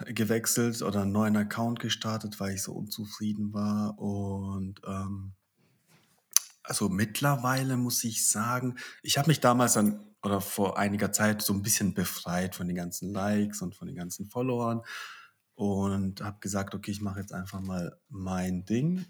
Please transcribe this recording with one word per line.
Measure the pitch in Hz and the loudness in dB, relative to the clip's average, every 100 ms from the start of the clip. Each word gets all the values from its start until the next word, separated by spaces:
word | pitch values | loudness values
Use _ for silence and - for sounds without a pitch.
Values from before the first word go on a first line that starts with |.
| - | -8
gewechselt | 113 107 113 117 - 120 113 | -2 2 2 2 2 2 2
oder | - 101 | 0 0
einen | 98 | 2
neuen | 104 107 107 | 4 4 4
Account | 104 - 117 120 | 2 0 -2 -2
gestartet, | 117 - 113 110 107 - | -2 -2 -2 -4 -6 -4
weil | 98 95 | -4 -4
ich | |
so | - | -6
unzufrieden | - 104 - 104 - 107 104 104 | -6 -8 -8 -8 -4 -4 -2 -2
war. | 104 104 104 107 104 | 0 0 2 0 -2
Und, | 101 101 98 98 98 98 95 98 - | -4 -2 -2 -4 -4 -4 -6 -8 -8
ähm, | 98 98 98 98 95 _ _ _ _ _ _ _ _ _ - - - - | -6 -6 -6 -10 -14 _ _ _ _ _ _ _ _ _ -2 -2 -14 -4
also | - 101 | 0 2
mittlerweile | 90 110 - 143 135 123 131 131 127 | 2 0 2 2 2 2 2 2 2
muss | 123 - | 2 0
ich | 117 113 - | -2 0 2
sagen, | 104 113 123 127 120 - - | 2 2 0 -2 -4 -10 -10
ich | - - | 0 2
hab | 143 | 6
mich | 143 | 6
damals | 127 123 120 117 | 8 8 6 6
dann | 104 104 - _ 101 | 4 2 -6 _ 0
oder | 101 | 0
vor | 95 - 98 - | 0 0 0 2
einiger | 101 101 101 | 0 2 0
Zeit | - 107 104 | 4 4 4
so | - | 2
ein | 98 | 0
bisschen | 101 - 101 92 | 2 2 2 2
befreit | 87 - - 87 92 - | 0 -2 -2 -2 -2 -2
von | 90 | -4
den | 90 | -2
ganzen | 87 - 90 | -4 -6 -6
Likes | 101 98 104 104 - | -2 2 2 2 -2
und | 90 - | -8 -8
von | 87 | -10
den | - | -8
ganzen | 175 - 104 | -8 -8 -8
Followern | 123 127 120 117 117 113 - - - - _ _ - | -4 -2 0 0 -2 -4 -12 -12 -14 -20 _ _ -2
und | 101 98 98 98 95 95 | 0 2 2 2 -2 -4
hab | 101 98 | -8 -6
gesagt, | 101 101 98 101 | -4 -2 -2 -6
"Okay, | 104 | -6
ich | 101 | -6
mach | 101 95 | -4 -6
jetzt | 95 | -6
einfach | 87 92 98 | -8 -8 -8
mal | 95 92 87 - - | -6 -4 -4 -8 -16
mein | 98 92 92 92 92 92 | -8 -4 -2 -2 -2 -2
Ding | 110 156 185 180 | 0 0 0 -4